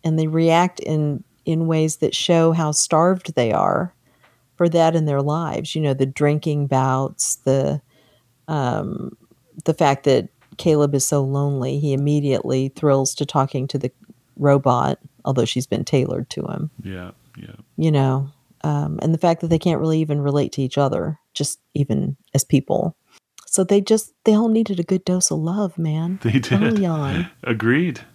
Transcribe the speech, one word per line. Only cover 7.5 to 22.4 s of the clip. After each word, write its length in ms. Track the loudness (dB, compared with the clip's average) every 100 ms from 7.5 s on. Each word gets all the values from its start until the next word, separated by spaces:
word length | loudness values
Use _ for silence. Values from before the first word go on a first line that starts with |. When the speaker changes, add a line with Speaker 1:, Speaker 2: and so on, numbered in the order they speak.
| 0 0 -4 _ _ _ _ _ _ -8
Speaker 1:
um, 680 | -4 -2 -4 -6 -8 -12 -14 _ _ _ -8
the 100 | -4
fact 300 | 0 2 2
that 240 | 2 2 0 _ _ -4
Caleb 360 | 2 4 4
is 120 | 2 0
so 180 | 0
lonely, 560 | 0 0 0 -2 -2 -2
he 140 | 0
immediately 760 | 0 2 0 2 -2 0 -2 -2
thrills 480 | 0 2 2 2 -4
to 100 | -2
talking 400 | 0 0 -2 -4
to 80 | -4
the 120 | -6 _ _ -20 _ -2
robot, 640 | 4 4 4 0 0 -4 -8 _
although 220 | -4 0 0
she's 200 | -2 -4
been 200 | -4 0
tailored 440 | 0 0 -4 -8
to 100 | -8 -8
him. 220 | -8 -10 -10
Speaker 2:
Yeah, 280 | -12 -12 -14 -18 _ -20
yeah. 180 | -20 -20 -18 -2
Speaker 1:
You 140 | 2
know, 360 | 2 2 0 -4 _ _ _ -4
um, 340 | -2 -4 -2
and 120 | -2
the 40 | 2
fact 220 | 2 0
that 80 | 0
they 100 | 0
can't 220 | 2 0
really 200 | 0 0
even 180 | 0 0
relate 320 | 0 0 0
to 100 | -2
each 160 | -2 0
other, 400 | 0 0 -4 -8 _
just 260 | -6 -6 -8 _
even 440 | -4 0 0 -2 -6 _
as 100 | -4